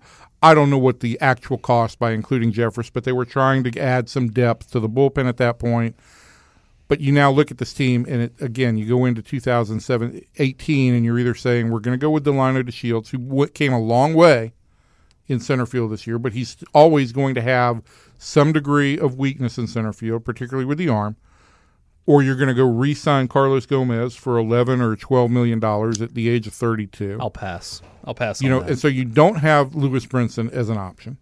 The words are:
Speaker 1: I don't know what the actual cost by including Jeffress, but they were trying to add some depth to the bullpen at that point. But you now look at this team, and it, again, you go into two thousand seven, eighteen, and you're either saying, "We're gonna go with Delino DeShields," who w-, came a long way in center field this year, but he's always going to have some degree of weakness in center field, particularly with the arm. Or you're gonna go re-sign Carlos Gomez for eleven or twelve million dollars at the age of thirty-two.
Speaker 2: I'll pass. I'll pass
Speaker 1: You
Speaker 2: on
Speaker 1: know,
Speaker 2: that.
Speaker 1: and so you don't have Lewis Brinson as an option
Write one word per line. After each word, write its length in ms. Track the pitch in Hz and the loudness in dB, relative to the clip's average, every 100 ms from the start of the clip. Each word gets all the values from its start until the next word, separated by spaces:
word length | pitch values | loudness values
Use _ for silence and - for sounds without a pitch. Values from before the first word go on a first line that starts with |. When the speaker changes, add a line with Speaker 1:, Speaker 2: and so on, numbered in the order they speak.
| - - - - | -8 -20 -20 2
Speaker 1:
I 100 | 160 | 6
don't 160 | 151 143 | 6 6
know 80 | 135 | 4
what 220 | 127 123 | 2 0
the 200 | 120 120 | -4 -2
actual 380 | 139 127 - 127 | 0 0 -4 -6
cost 400 | - 120 113 - | 0 0 0 -2
by 140 | 117 | -4
including 420 | 110 104 131 117 | -2 -2 -2 0
Jeffress, 380 | 107 113 117 117 | 0 -2 -2 -8
but 120 | 127 131 | -6 -4
they 60 | |
were 140 | 127 123 | -4 -2
trying 380 | 139 131 135 | 0 2 2
to 160 | 127 113 | -2 -2
add 280 | 135 127 117 | -2 0 -2
some 200 | 135 120 | -2 -2
depth 400 | 113 120 113 - | 0 0 0 -4
to 80 | 123 | -4
the 80 | 110 | -2
bullpen 400 | 123 139 139 127 | 2 2 2 -2
at 100 | 120 | 0
that 200 | 120 117 | -2 -2
point. 380 | 120 117 117 - _ _ - - _ _ _ _ - | -2 -2 -2 -6 _ _ -20 -20 _ _ _ _ -4
But 140 | 143 | -2
you 100 | 139 | 2
now 200 | 143 143 | 2 4
look 180 | 139 147 | 4 0
at 80 | 123 | -2
this 160 | 123 | -8
team, 320 | - 131 123 113 | -2 0 0 -2
and 140 | 120 | -4
it, 120 | 117 - | -4 -6
again, 380 | 131 117 123 110 | -8 -2 -2 -2
you 80 | 107 | 0
go 180 | 123 | 0
into 200 | 127 113 | 0 -2
two 160 | - 135 | -6 -6
thousand 400 | 127 120 107 110 | -2 0 0 -4
seven, 420 | - 120 117 - - - | -2 -2 -4 -10 -12 -4
eighteen, 560 | 135 - - 143 127 | -4 -4 -2 2 2
and 100 | 120 | 2
you're 140 | 117 120 | 2 0
either 160 | 123 | 0
saying, 380 | 117 127 120 113 | -2 0 0 0
"We're 80 | 113 | -2
gonna 180 | 123 127 | -2 -2
go 140 | 151 | 0
with 120 | 156 | 0
Delino 380 | 147 139 131 131 | 0 0 2 0
DeShields," 460 | 123 - 120 113 110 | -4 -6 -4 -4 -4
who 80 | 131 | -10
w-, 320 | 127 135 143 | -4 -2 -2
came 240 | - 143 | 0 0
a 60 | 120 | 0
long 320 | 113 117 147 | 2 2 4
way 400 | 160 170 123 113 - _ _ _ _ _ _ - | 6 6 6 0 -12 _ _ _ _ _ _ -6
in 120 | 123 | -4
center 260 | - 131 113 | -2 -2 -2
field 260 | 127 110 | -2 -4
this 140 | 107 113 | -6 -6
year, 140 | 117 | -6
but 140 | 123 | -4
he's 220 | 113 117 - - | -6 -8 -12 0
always 400 | 147 160 151 123 | 6 6 6 0
going 220 | 127 135 | 0 -2
to 80 | 123 | 0
have 400 | 117 127 123 117 - _ _ _ | 0 2 0 -2 -8 _ _ _
some 340 | - 151 147 | -2 2 4
degree 440 | 156 143 143 139 147 | 2 2 2 2 0
of 160 | 143 127 | -2 -2
weakness 420 | 135 139 127 131 | -4 -2 -6 -4
in 80 | 113 | -6
center 260 | 117 110 | -4 -6
field, 320 | 101 113 113 | -6 -6 -6
particularly 420 | 117 110 123 135 131 | -6 -8 -6 -4 -4
with 120 | 151 | -2
the 100 | 170 | 0
arm. 280 | 107 104 110 _ _ _ _ _ _ _ _ - | 0 -2 -8 _ _ _ _ _ _ _ _ 4
Or 160 | 143 | 4
you're 120 | 135 131 | 4 0
gonna 200 | 139 123 | 0 2
go 120 | 131 | 2
re-sign 600 | 117 139 143 156 139 127 | 2 0 -2 0 0 2
Carlos 400 | 139 135 135 - | 2 2 0 0
Gomez 480 | 135 127 117 127 - | -2 0 -2 -4 -6
for 240 | 131 117 | -2 -2
eleven 420 | 113 120 123 127 | 2 2 2 2
or 140 | 117 107 | 0 -2
twelve 340 | - 127 120 | 0 2 2
million 300 | 123 120 113 | 2 0 0
dollars 420 | 110 104 113 110 | 0 -2 -2 -4
at 140 | 113 120 | -6 -4
the 120 | 113 | 0
age 180 | 120 113 | 0 -4
of 60 | |
thirty-two. 640 | - 117 110 104 - 101 107 | -6 -4 -2 -6 -8 -8 -6
Speaker 2:
I'll 80 | 117 | -8
pass. 540 | - 95 85 - - - - 135 | -8 -10 -10 -12 -18 -20 -18 -12
I'll 100 | 117 | -6
pass 260 | 113 98 | -6 -2
Speaker 1:
You 60 | 131 | 0
Speaker 2:
on 40 | |
Speaker 1:
know, 80 | 131 | 0
Speaker 2:
that. 60 | 165 | -2
Speaker 1:
and 80 | 131 | -2
so 80 | 147 | -2
you 180 | 131 123 | -2 0
don't 300 | 113 170 180 | 4 4 4
have 400 | 156 147 139 156 | 2 2 0 -2
Lewis 320 | 139 127 - | -2 -2 -4
Brinson 420 | 127 117 - 117 | -2 -2 -4 -6
as 180 | 131 113 | -4 -4
an 80 | 110 | -6
option 400 | 92 - 120 139 | -8 -14 -18 -18